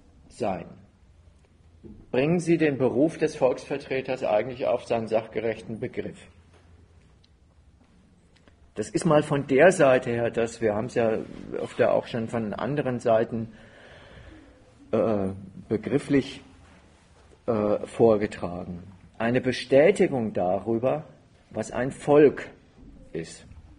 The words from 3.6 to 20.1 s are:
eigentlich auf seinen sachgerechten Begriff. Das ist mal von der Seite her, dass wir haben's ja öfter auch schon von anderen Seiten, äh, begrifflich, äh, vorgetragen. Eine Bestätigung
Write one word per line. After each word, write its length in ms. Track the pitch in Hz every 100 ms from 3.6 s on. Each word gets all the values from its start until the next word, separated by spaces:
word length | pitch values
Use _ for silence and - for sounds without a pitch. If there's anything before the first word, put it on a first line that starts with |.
| - 139 - 131 127 127
eigentlich 440 | 110 107 120 123 131
auf 180 | 123
seinen 240 | - 117 110
sachgerechten 720 | 110 110 110 113 110 - 110
Begriff. 380 | 120 - 98 - - - - - - - - _ _ _ _ _ _ _ _ _ _ _ _ _ _ _ _ _ -
Das 140 | - 107
ist 160 | 165
mal 180 | 175 151
von 240 | 151 143 135
der 260 | 135 170
Seite 380 | 170 139 131 120
her, 200 | 117 117
dass 300 | 113 113 -
wir 140 | 113
haben's 200 | 104 120
ja 240 | 123 117 107 - - 50
öfter 400 | - - - 117
auch 140 | - -
schon 220 | 120 113
von 260 | 117 110
anderen 460 | - 110 147 127 120
Seiten, 520 | 120 110 117 113 110 - - - - - - - - - - - - - -
äh, 360 | 110 101 104 95 98 - - -
begrifflich, 720 | 107 101 135 - 139 - - - - - - - _ _ _ - - -
äh, 320 | 110 104 104 -
vorgetragen. 960 | - 117 107 104 - 90 90 87 87 92 - - -
Eine 220 | 113 127
Bestätigung 920 | 127 120 - 135 165 196 170